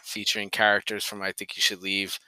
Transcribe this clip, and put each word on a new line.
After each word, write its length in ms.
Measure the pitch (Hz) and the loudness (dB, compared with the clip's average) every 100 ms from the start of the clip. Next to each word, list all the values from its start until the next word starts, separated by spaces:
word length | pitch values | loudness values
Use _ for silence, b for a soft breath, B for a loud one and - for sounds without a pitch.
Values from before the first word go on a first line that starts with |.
featuring 460 | - 107 101 110 101 | -8 -6 -2 -2 -2
characters 560 | - 107 104 - 104 - | 4 6 4 2 -4 -4
from 160 | 104 | -4
I 100 | 95 | -6
Think 240 | - 98 - | -6 -8 0
You 60 | |
Should 200 | - 95 | 0 0
Leave. 340 | 95 98 95 - | -2 0 0 -4